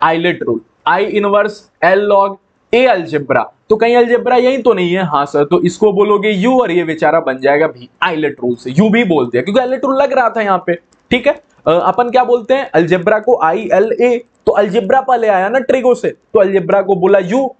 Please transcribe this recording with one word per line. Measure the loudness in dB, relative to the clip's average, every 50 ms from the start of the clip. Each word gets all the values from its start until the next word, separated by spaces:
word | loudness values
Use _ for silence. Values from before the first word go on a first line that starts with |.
आइलेट | -2 0 0 0 -2 -2 -4 -4 -4
रूल, | -4 -4 -6 -6 _ _ _ _ -2
I | 0 0 -2 -2 -2
inverse | -2 0 0 0 0 0 -2 -4 -10 -20 _ _ _ 0
L | 2 2 2 2 2
log | 2 2 2 0 -4 -10 _ _ _ _ _ _ 0
A | 2 2 2
algebra, | 2 0 -2 -4 -6 -6 -4 -2 -2 -2 -2 -4 -10 _ _
तो | -2 0
कहीं | 0 2 2 2
algebra | 2 2 2 0 0 0 0 2
यही | 2 2 2 0 0
तो | 0 0 0
नहीं | 0 0 -2 -2
है? | -2 -2
हाँ | -2 -2 -2 -2
sir, | -2 0 -2 0
तो | 0 0 0 0
इसको | -2 0 0 0 0 2
बोलोगे | 2 2 2 0 0 0 -2
यू | -2 0 0 0 2 2
और | 0 0
ये | 0 -2 -2
बेचारा | -2 -4 -2 0 0 2 0
बन | 0 -2 -4 -2
जाएगा | 0 0 2 2 0
भी, | -2 -4 -8 -18 -20 _ _ -4
आइलेट | -4 -2 -2 -4 -4 -4 -4
रूल | -4 -4 -4
से, | -6 -8 -2
यू | 0 2 2 2
भी | 2 2 2
बोल | 2 0 0 0
दिया | 0 -2 -4 -2
क्योंकि | 0 -2 -2
आइलेट | -2 -2 -4 -4 -2
रूल | -2 0
लग | 0 0 0 0
रहा | 0 0 0
था | -2 -2
यहाँ | -2 -2 -2 -2 -2
पे, | -4 -6 -6 -8 _ _ _ _ _
ठीक | -4 0 0
है? | -2 -2 -2 -8 _ _ _ _
अ, | 0 0
अपन | 2 2 0 0 0 -2 0
क्या | 0 0 2
बोलते | 2 0 -2 0 -2 -2
हैं | -2 -2 -2
अलजेब्रा | 0 0 0 2 0 0 0 0 0 0
को? | 0 0 0 2
आईएलए, | 2 0 0 -2 -2 0 0 2 2 0 0 0 2 0 0 -2 -4 -10 _ _ _
तो | 0 0
अलजेब्रा | 0 0 0 -2 -2 0 0 0 0 2
पहले | 0 0 0 2 0
आया | 0 0 0 0
ना | -2 -2
ट्रिगो | 0 0 -2 0 2 0 0
से, | 0 -2 -6
तो | -6 -8 _ _ 0 2
अलजेब्रा | 2 2 2 0 0 0 0 0 0
को | 0 0
बोला | 0 2 2 2 2
यू | 2 0 -2 -2 -2 -4 -6